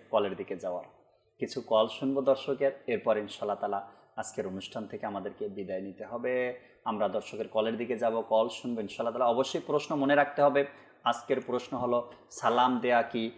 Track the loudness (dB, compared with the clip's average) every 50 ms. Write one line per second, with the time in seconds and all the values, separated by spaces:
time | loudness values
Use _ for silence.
0 | -6 _ 2 2 2 2 -2 -6 -6 -8 -8 -6 -4 -6 -6 -6 -8 -12 _ _
1 | _ _ _ _ _ _ _ _ -8 -6 -6 -8 -2 2 4 4 4 4 0 -2
2 | -2 0 0 2 4 2 2 2 0 -4 -2 0 0 0 0 -2 -4 -4 -4 0
3 | 2 2 2 2 0 -6 -8 -4 -2 -2 -2 -2 -2 -4 -4 -4 -6 -8 -18 -20
4 | _ _ _ -8 -8 -6 -6 -4 -4 -4 -6 -8 -10 -8 -8 -10 -8 -8 -8 -8
5 | -6 -6 -6 -6 -6 -8 -6 -6 -8 -6 -6 -8 -6 -6 -6 -6 -6 -8 -10 -12
6 | -12 -10 -8 -6 -4 -2 0 0 -2 -2 -4 -8 -16 -20 _ _ _ -6 -2 0
7 | 0 0 0 -4 -6 -6 -8 -8 -8 -2 0 0 0 0 -2 -2 -2 -4 -2 0
8 | 0 0 0 0 0 2 2 4 4 2 -2 -6 -6 -6 -6 -4 -6 -8 -6 -4
9 | -4 -4 0 2 2 4 4 2 0 0 -2 -4 -2 0 -2 -2 0 -2 0 0
10 | 4 4 6 4 4 2 4 4 4 6 6 4 2 0 -4 -16 -20 -20 _ _
11 | 0 0 0 0 0 0 0 0 0 -2 -4 -4 -4 -4 -4 -2 0 2 2 2
12 | 0 -2 -12 -20 -20 _ -10 0 2 4 6 6 6 6 4 2 4 4 4 4
13 | 4 2 -2 -2 -2 -4 -6